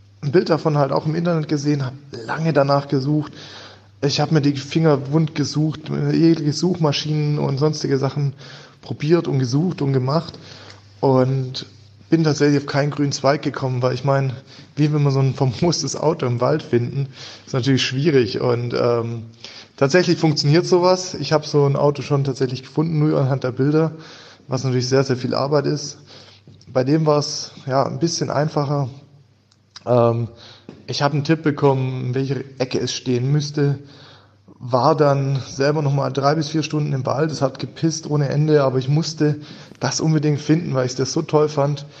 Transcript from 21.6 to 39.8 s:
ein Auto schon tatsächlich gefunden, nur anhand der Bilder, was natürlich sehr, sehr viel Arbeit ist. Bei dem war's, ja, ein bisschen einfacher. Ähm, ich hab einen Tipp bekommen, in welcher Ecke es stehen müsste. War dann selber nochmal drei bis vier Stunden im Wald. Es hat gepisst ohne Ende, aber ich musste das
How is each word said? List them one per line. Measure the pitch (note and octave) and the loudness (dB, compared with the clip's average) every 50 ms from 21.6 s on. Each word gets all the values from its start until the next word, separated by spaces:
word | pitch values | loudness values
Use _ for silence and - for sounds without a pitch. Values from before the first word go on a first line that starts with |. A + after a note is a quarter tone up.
| C#3+ | 4
ein | C#3 C#3 | 4 2
Auto | C3+ C#3 C#3+ C#3+ C#3 B2 | 2 2 2 2 0 -2
schon | - D3 C#3 C#3 | -2 0 0 0
tatsächlich | C#3 B2+ - C#3 B2 B2+ B2 - | 0 -2 -2 -2 -2 -4 -6 -10
gefunden, | - - D3 D#3 E3 E3 D3+ | -6 -4 -2 -2 0 0 2
nur | D3+ D3+ D#3 D3 | 2 2 2 2
anhand | C#3 B2+ C3+ C3 - | 2 2 0 0 -2
der | B2+ A2+ | -2 -2
Bilder, | A2 C3 D3 D3 D#3 E3 D#3 D#3+ D#3+ - - - - - - - - _ | 0 2 2 4 2 2 0 -2 -6 -14 -18 -20 -20 -20 -20 -20 -20 _
was | - C3 B2+ A#2+ | -6 -4 -2 -2
natürlich | C3 B2 B2+ B2 B2+ | 0 0 0 0 2
sehr, | C3 C3+ C3+ | 2 2 2
sehr | C3 B2+ | 2 0
viel | B2 A#2+ A#2+ G#2+ | -2 -2 -2 -2
Arbeit | A2 C3 C#3+ D3+ D3 C#3 | -2 0 0 0 0 0
ist. | C#3+ D3+ C#3+ - - - - - - - - - - - - _ - - - - | 0 -2 -4 -6 -10 -14 -16 -20 -20 -20 -20 -20 -20 -20 -20 _ -20 -20 -20 -14
Bei | - - C3 B2 | -4 -2 -2 0
dem | C3 D3+ D#3+ D#3 | 2 2 2 4
war's, | D#3 D3 D3 C#3 - - - - - - - - | 4 2 2 0 -2 -6 -10 -10 -12 -16 -14 -6
ja, | C3+ B2+ C#3 C3+ | -2 0 0 0
ein | A2+ B2+ C3 | 0 -2 -2
bisschen | E3 E3+ - - - - | -2 -2 -2 -2 -4 -2
einfacher. | - C3 D3 D#3 - D3+ D3 C3+ D3 C#3+ C#3 A#2 - - - - - - _ _ _ _ _ _ _ _ _ _ - - - | -2 -2 -2 0 0 -2 -2 -2 -2 -2 -4 -4 -8 -12 -20 -20 -20 -20 _ _ _ _ _ _ _ _ _ _ -20 -10 -2
Ähm, | - B2 A#2+ A#2+ A#2 A#2 A#2 A#2 G#2+ - - - - - - _ - - - - | 0 2 4 4 4 2 0 -2 -6 -8 -14 -20 -20 -20 -20 _ -20 -20 -14 -12
ich | - B2 - D3 | -8 -4 -2 0
hab | C#3 D3 | 0 0
einen | D3 C#3+ | 0 0
Tipp | - D#3+ D#3 D#3+ | 0 0 0 0
bekommen, | D#3 C#3+ C#3 D3 C#3 C3+ C3 C3 C3 C3 B2+ B2+ | 0 0 2 2 2 2 2 0 -2 -4 -6 -6
in | B2+ B2 | -4 -2
welcher | C3+ C3+ C3+ C#3 B2 B2 - C3+ - | -2 -2 -2 -4 -6 -8 -8 -8 -6
Ecke | C#3 C3 - - | -6 -4 -4 -4
es | - B2 - | -4 -4 -6
stehen | - - B2+ B2 A#2+ B2 C3+ C#3+ | -6 -4 -2 -2 0 0 0 0
müsste. | D3+ D3 - - D3+ C#3+ C#3+ C#3 - - - - - - - - - - _ _ _ _ - - - | 0 0 -2 -2 0 0 0 0 -2 -6 -14 -20 -20 -20 -20 -20 -20 -20 _ _ _ _ -20 -18 -14
War | B2 B2 B2+ B2 B2 D3 D#3+ | -4 -2 0 2 4 4 4
dann | C#3+ D3+ C#3+ C#3 C#3 C3+ C3+ C#3 C3+ - | 4 4 4 4 2 0 0 -2 -4 -4
selber | - - C3 C3+ C#3+ D3+ D#3+ D3 | -6 -4 0 0 0 2 2 0
nochmal | C#3 C#3 C#3 C3 C3 C3 | 0 0 0 0 -2 -2
drei | C#3 C3+ C#3 D#3 | 0 2 2 2
bis | D#3+ D3+ D3+ | 2 0 -2
vier | - D#3+ D3 | -2 -4 -2
Stunden | - - D3+ D3 D3 C#3 | -2 -2 -2 -2 -2 -2
im | C3 A#2+ | -2 -2
Wald. | - A2+ C3 D#3+ D#3+ | -2 -2 0 -2 -2
Es | C#3+ - C#3+ | 0 0 -2
hat | C3 C3 - | -2 -2 -4
gepisst | - B2+ - - - E3 D#3 - - D3+ | -10 -10 -6 -2 -2 -2 -2 -2 -4 -2
ohne | D3 D3 D3 C3 | -2 0 0 0
Ende, | B2+ C#3+ D3+ D#3 D3+ D3 C#3 | 0 2 2 4 4 4 4
aber | C3 B2 C3 | 2 0 0
ich | B2 B2+ | 0 0
musste | C#3+ D#3 E3 - - - D3+ D3+ D3+ D3+ - - - - - - - | 0 0 0 -2 -2 0 0 0 0 -2 -6 -14 -18 -20 -20 -20 -10
das | - | -6